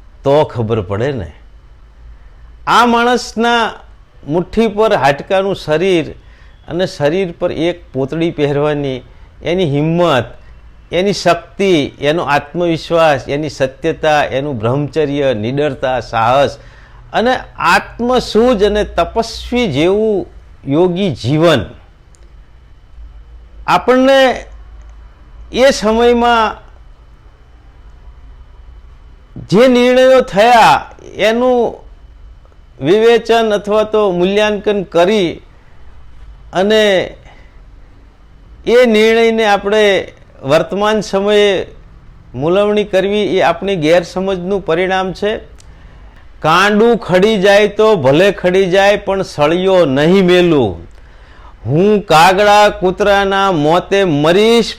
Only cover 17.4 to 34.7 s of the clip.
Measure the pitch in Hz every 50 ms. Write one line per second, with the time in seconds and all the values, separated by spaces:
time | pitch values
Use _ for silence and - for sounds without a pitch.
17.4 | - - - - - 165 180 202 202 - - - 233 240 254 240 240 - - 214
18.4 | 233 254 254 190 202 208 208 208 196 - - - 170 170 - 226 220 226 - -
19.4 | - - 247 240 247 202 127 135 156 180 196 208 220 220 208 185 151 - - -
20.4 | - - - - - 135 139 160 180 185 170 180 208 185 127 - - 117 151 151
21.4 | 165 175 156 120 87 - - - - - - _ - _ - - - - - -
22.4 | - - - - - - - - - - - - - - - - - - - -
23.4 | - - - - - 151 160 240 233 240 247 254 262 269 269 269 269 254 226 -
24.4 | - - - - - - - - - - - - - - - - - - - -
25.4 | - - - 208 254 277 240 - 190 214 220 226 240 240 240 233 233 240 240 226
26.4 | 220 214 - - - - - - - - - - - - - - - - - -
27.4 | - - - - - - - - - - - - - - - - - - - -
28.4 | - - - - - - - - - - - - - - - - - - - -
29.4 | - - - 202 254 269 247 247 247 247 254 254 254 262 262 254 - - 165 190
30.4 | 214 240 247 226 202 160 139 120 - - - - - - - 131 180 220 226 240
31.4 | 247 254 247 240 226 139 - - - - - - - - - - - - - -
32.4 | - - - - - - - - 131 147 190 214 220 233 233 220 226 - 226 233
33.4 | 226 220 208 208 208 202 208 214 214 214 214 214 214 202 175 175 175 190 196 208
34.4 | 214 214 208 202 202 214